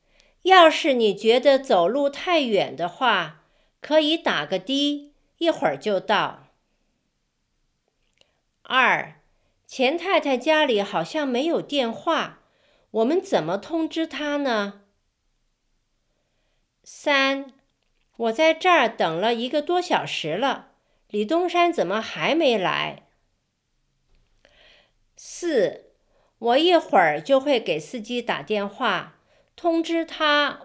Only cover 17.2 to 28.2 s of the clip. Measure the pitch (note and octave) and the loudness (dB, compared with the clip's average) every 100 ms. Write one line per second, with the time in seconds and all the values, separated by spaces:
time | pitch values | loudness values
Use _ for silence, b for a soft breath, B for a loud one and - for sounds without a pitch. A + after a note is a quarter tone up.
17.2 | C4+ C#4 C#4 _ _ _ _ _ _ - | 2 -2 -8 _ _ _ _ _ _ -6
18.2 | A#3 A3+ D#4+ D#4+ F4+ E4 A3+ - F3 E3 | -4 2 2 2 4 4 2 0 -2 0
19.2 | A3 A#3 B3+ D4+ D4 F4+ F4 F#3 E3 - | -2 -2 -2 -4 -2 -2 0 -2 -2 -8
20.2 | D#3 F3+ C4+ - - _ _ _ _ G#3 | -6 -2 -2 -4 -10 _ _ _ _ -6
21.2 | G#3+ E4 F4+ F4 F4 E4 E3+ G#3+ A3 E3+ | -2 -2 0 2 2 0 -2 -4 -6 -4
22.2 | E3+ D#4+ C#4 A3 E3+ D3 D3+ C#3 _ _ | -2 2 2 2 0 -2 -4 -10 _ _
23.2 | _ _ _ _ _ _ _ _ _ _ | _ _ _ _ _ _ _ _ _ _
24.2 | _ _ b b b b b _ _ _ | _ _ b b b b b _ _ _
25.2 | - - E4+ C4 D#3 A#2+ - _ _ _ | -18 -8 -2 0 0 -4 -20 _ _ _
26.2 | _ - A#3 C4 F4 E4 - G#3+ D#3+ D3+ | _ -6 0 2 4 2 4 2 2 0
27.2 | E3 C4+ C#4+ B3 F#3 D#3 - B3 G#3+ A#3+ | 0 0 2 -2 -2 -6 -6 -12 -8 -8